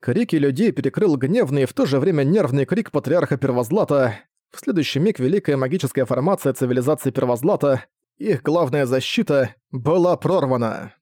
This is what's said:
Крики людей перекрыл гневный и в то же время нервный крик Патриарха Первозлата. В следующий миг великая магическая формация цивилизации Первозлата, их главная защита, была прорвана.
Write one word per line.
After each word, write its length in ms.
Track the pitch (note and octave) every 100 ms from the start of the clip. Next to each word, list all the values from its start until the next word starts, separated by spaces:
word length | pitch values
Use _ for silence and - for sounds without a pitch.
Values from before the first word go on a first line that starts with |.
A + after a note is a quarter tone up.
Крики 360 | - C3 A#3+ E3
людей 360 | C#3+ B2+ A3+
перекрыл 460 | B2+ C#3 C#3+ G#3 C#3+
гневный 460 | C3 G#3+ C#3+ C#3+
и 20 | C3+
в 80 |
то 100 | -
же 160 | A#3+ C#3
время 240 | D3+ D#3+
нервный 400 | C#3 G3+ D3+ C3+
крик 260 | C3+ F3+ -
Патриарха 460 | D3+ - E3+ - C#3
Первозлата. 760 | C3+ B2 A#2 F3+ F#3 C#3+ B2+ G#2+ _ _ _
В 80 | -
следующий 400 | - G3+ D3 C#3
миг 200 | F3+ -
великая 400 | B2+ G3 - C#3
магическая 480 | C3 - C3 - B2+
формация 480 | B2+ D3 G3 C#3+
цивилизации 560 | C3 B2+ B2 B2 A#2+ C3+
Первозлата, 760 | B2+ B2+ A#2+ C#3+ G3+ C#3+ C3 - _ _ _
их 260 | A3 D3+
главная 440 | - D#3+ D3+ C#3+ C3
защита, 680 | C3 B2+ - A3+ C#3+ B2 - _
была 460 | C3 A#2+ F3 F3 E3
прорвана. 760 | E3+ F#3 C#3+ B2+ A#2 - - _